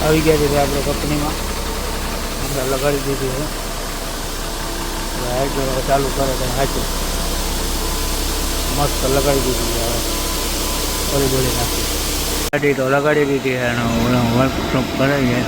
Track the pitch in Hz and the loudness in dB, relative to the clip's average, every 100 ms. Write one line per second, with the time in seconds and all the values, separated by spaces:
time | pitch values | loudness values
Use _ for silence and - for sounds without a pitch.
0 | 151 160 156 156 147 143 139 143 139 139 | 4 4 6 4 4 4 2 2 0 0
1 | 143 147 147 - - - - - - - | 0 0 0 -2 -4 -4 -4 -4 -4 -4
2 | - - - - - 139 131 135 143 143 | -4 -4 -4 -4 -2 0 0 2 2 0
3 | 135 135 131 131 151 - - - - - | 0 -2 0 -2 -2 -4 -6 -6 -6 -6
4 | - - - - - - - - - - | -6 -6 -6 -6 -6 -6 -4 -4 -4 -4
5 | - - 123 123 139 135 135 131 135 135 | -4 -4 -2 0 0 0 0 0 2 2
6 | 139 123 139 127 127 127 139 135 139 - | 2 0 0 0 -2 0 0 0 -2 -2
7 | - - - - - - - - - - | -2 -2 -2 -2 -2 -2 -2 -2 -2 -2
8 | - - - - - - - 131 143 - | -2 -2 -2 -2 -2 -2 -2 0 0 0
9 | 131 135 139 139 127 123 - 117 117 - | 2 2 4 2 2 0 0 0 0 -2
10 | - - - - - - - - - - | -2 -2 -2 -2 -2 -2 -2 -2 -2 -2
11 | - 139 139 131 127 123 117 - - - | 0 2 2 2 2 0 0 -2 -2 -2
12 | - - - - - 147 143 135 131 143 | -2 -2 -2 -2 0 0 2 2 2 2
13 | 143 151 143 139 131 127 123 120 117 117 | 4 2 2 2 0 0 0 0 0 2
14 | 117 123 117 117 131 123 - 131 117 - | 2 4 4 4 2 2 0 0 0 0
15 | 135 143 127 123 | 2 2 2 2